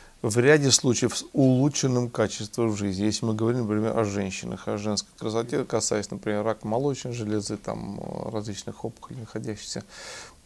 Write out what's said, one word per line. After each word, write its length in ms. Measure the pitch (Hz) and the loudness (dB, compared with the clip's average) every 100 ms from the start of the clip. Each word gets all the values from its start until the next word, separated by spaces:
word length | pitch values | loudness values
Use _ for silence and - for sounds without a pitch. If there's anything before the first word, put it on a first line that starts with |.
| - - | -20 -4
в 160 | 120 110 | 0 4
ряде 320 | 127 151 139 | 8 8 6
случаев 440 | - 135 113 120 - | 4 4 4 2 0
с 80 | - | -4
улучшенным 760 | - 131 127 143 - 135 123 120 | 4 6 6 4 2 2 2 0
качеством 680 | 123 107 - 107 - 117 | 0 0 0 -8 0 0
жизни. 300 | 101 101 92 | 2 0 2
Если 220 | 104 110 113 | 0 0 -2
мы 80 | |
говорим, 280 | 110 113 123 | 0 0 0
например, 360 | 107 107 110 - | 0 0 0 2
о 60 | |
женщинах, 640 | 104 101 98 95 120 113 - | 0 0 -4 -6 -8 -8 -6
о 100 | 107 | -4
женской 320 | 104 101 - - | -2 -4 -4 -8
красоте, 460 | 117 110 117 143 | -4 -2 -2 -2
касаясь, 460 | 123 113 - 107 101 | -2 -2 0 -2 -2
например, 340 | 95 - 104 | -6 -2 -2
рака 220 | 107 104 110 | 0 -2 -2
молочной 460 | 113 143 131 127 | 0 0 -2 -6
железы, 460 | 120 107 107 107 110 | -6 -2 -2 -2 -6
там, 420 | - 110 110 101 | -6 -6 -6 -8
э, 300 | - - - | -8 -8 -6
различных 560 | 110 104 98 - - 117 | -6 -8 -10 -10 -10 -10
опухолей, 340 | - - 123 | -10 -14 -14
находящихся 640 | 110 113 120 104 - - - - - - - - | -10 -10 -8 -10 -10 -10 -12 -16 -16 -14 -16 -20